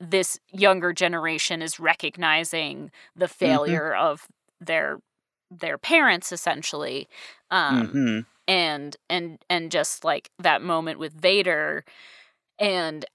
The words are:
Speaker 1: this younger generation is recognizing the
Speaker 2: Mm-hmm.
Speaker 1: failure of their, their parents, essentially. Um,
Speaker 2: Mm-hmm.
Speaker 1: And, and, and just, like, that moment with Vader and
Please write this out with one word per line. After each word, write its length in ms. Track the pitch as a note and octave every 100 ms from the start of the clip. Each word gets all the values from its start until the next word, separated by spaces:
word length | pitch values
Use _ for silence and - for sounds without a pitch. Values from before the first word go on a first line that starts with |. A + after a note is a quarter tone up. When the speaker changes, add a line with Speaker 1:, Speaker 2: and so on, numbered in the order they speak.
Speaker 1:
this 360 | F3 F#3+ F3+ - _
younger 400 | F#3+ G3 F#3+ F3
generation 720 | E3+ F3 E3+ D#3+ D#3 - E3
is 180 | D#3+ -
recognizing 1120 | D#3+ D#3+ D#3+ - E3 D#3 E3 E3 D3+ C#3+ D3 - - E3+
the 100 | F3
Speaker 2:
Mm-hmm. 80 |
Speaker 1:
failure 600 | - F3+ - D3 E3 D#3 G2+
of 320 | D#3+ D3 - _ _ _
their, 400 | E3+ E3 C#3+ D3 _ _ _ _ _
their 280 | F3+ E3 D3
parents, 540 | - D#4+ C4+ F3 -
essentially. 720 | F3 - D3 - D3 C#3+ C3+ - - - - -
Um, 380 | F3+ D3+ B2+ A2
Speaker 2:
Mm-hmm. 320 | C#3 B2 A2 A#2+ _ -
Speaker 1:
And, 480 | F#3 E3 D3 D3 - -
and, 300 | F3+ E3+ D#3 -
and 220 | F3 E3
just, 320 | E3+ D3+ -
like, 260 | D#3+ C#3+ - -
that 220 | F3 C3
moment 380 | E3+ E3 D#3+ -
with 140 | D#3
Vader 720 | D#3 E3+ G3 F#3 D#3 D3+ D3+ - - - - - _ _ -
and 460 | G#3 F#3 D#3+ D#3 -